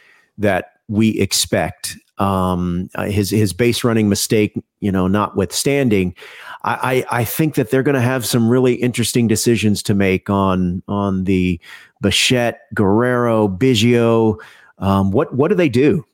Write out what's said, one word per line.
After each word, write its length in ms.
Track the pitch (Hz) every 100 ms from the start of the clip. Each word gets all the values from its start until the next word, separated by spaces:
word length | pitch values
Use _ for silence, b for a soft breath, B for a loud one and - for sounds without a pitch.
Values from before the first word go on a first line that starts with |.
| b b b -
that 340 | 104 92 - _ -
we 220 | 104 110 104
expect? 760 | 95 - - 104 78 - - - _ -
Um, 720 | 98 95 92 90 90 87 92
uh, 120 | - 98
his, 240 | 98 92
his 220 | 104 107
base 300 | 85 120 110
running 260 | 123 113 104
mistake, 460 | 98 - 110 104 - - _
you 140 | 104
know, 160 | 95 92
notwithstanding, 1080 | 104 101 - 95 - 143 139 127 104 90 - B B B B
I, 420 | - 117 123 131 -
I, 100 | 120
I 40 |
think 320 | 117 - 160 143
that 160 | 127
they're 100 | 131
gonna 180 | 131 135
have 240 | 120 131
some 240 | 110 123 113
really 260 | 127 127
interesting 520 | 123 123 117 113 127 113
decisions 560 | 107 - 113 107 98
to 120 | -
make 360 | 101 98 95 -
on, 540 | 101 95 92 90 87 -
on 380 | 101 101 95
the 360 | 92 95 92 87 B B B _
Bichette, 580 | 101 - - 127 117 - _
Guerrero, 760 | 107 98 104 123 123 120 110 104
Biggio. 880 | 92 131 113 120 120 117 113 113 107 B B B _
Um, 320 | 95 98 98
what, 240 | 107 165
what 140 | 123 156
do 80 | 180
they 120 | 165
do? 380 | 117 143 160 -